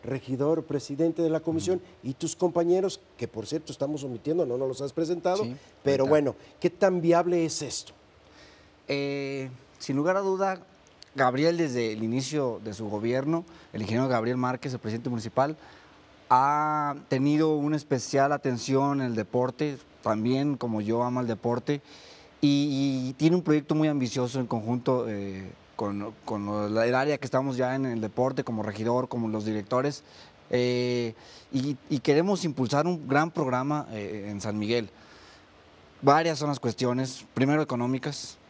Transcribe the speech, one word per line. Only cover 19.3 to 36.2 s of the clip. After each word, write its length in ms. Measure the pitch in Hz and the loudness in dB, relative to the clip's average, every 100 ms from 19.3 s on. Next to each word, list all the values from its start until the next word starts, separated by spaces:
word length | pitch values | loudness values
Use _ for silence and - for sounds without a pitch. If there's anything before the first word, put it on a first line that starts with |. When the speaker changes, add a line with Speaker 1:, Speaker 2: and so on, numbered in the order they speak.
| 123 127 - 151 131 - - | 0 0 -2 -4 -4 -14 -8
Speaker 2:
también 540 | 107 107 113 131 147 135 | -2 0 2 2 0 -2
como 240 | 120 110 | -2 -2
yo 220 | 104 117 | 0 0
ama 200 | 123 127 | 0 -2
el 40 | 120 | -2
deporte, 560 | 110 120 120 - 143 - - - - - - | -2 -2 -2 -2 -4 -6 -20 -20 -20 -20 0
y, 680 | 147 143 147 135 139 131 127 | 2 4 2 0 0 0 -4
y 20 | |
tiene 200 | 135 160 | 2 4
un 80 | 180 | 4
proyecto 320 | 165 151 143 | 4 0 2
muy 140 | 156 156 | 2 2
ambicioso 500 | 147 123 127 123 131 | 2 0 0 -2 -2
en 80 | 120 | -2
conjunto, 600 | 117 107 123 123 127 113 | -2 -2 -2 2 0 0
eh, 420 | 101 98 95 92 - - | -4 -6 -8 -12 -16 -16
con, 380 | - 104 101 107 107 | -6 -4 -4 -8 -10
con 200 | - 107 | -6 -4
lo, 240 | 101 107 104 | -2 -2 0
la, 200 | 110 117 | 2 2
el 60 | 127 | 2
área 220 | 143 143 | 0 -2
que 60 | |
estamos 320 | 127 131 135 127 | 0 0 0 -2
ya 200 | 127 131 | -2 0
en 100 | 131 | -2
el 140 | 113 | -2
deporte, 420 | 107 110 127 135 | -4 0 0 0
como 220 | 127 110 | -4 -4
regidor, 440 | 107 101 110 123 127 | -4 -2 0 0 0
como 200 | 123 113 | -4 -2
los 160 | 110 | -2
directores, 580 | 107 107 101 127 139 143 - - - - - | -2 -4 0 0 0 -4 -16 -20 -20 -20 -2
eh, 640 | 123 123 123 123 123 117 - - - - | 0 2 0 0 0 -2 -8 -20 -20 -6
y, 240 | 135 135 131 - | -2 -2 -6 -4
y 120 | 143 | 0
queremos 440 | - 143 185 190 | 4 4 4 0
impulsar 440 | 170 135 120 143 165 | 0 -2 0 2 2
un 180 | 175 131 | -2 2
gran 240 | 139 165 | 2 2
programa, 560 | - 131 123 139 151 - | 0 0 0 0 -4 -4
eh, 340 | 110 101 104 101 | -8 -8 -8 -8
en 120 | 101 | -6
San 180 | 107 107 | -4 -4
Miguel. 320 | 104 117 104 - - - - - - - - - - - | 0 0 -2 -14 -20 -20 -20 -20 -20 -20 -20 -20 -20 0
Varias 380 | 139 151 | 4 4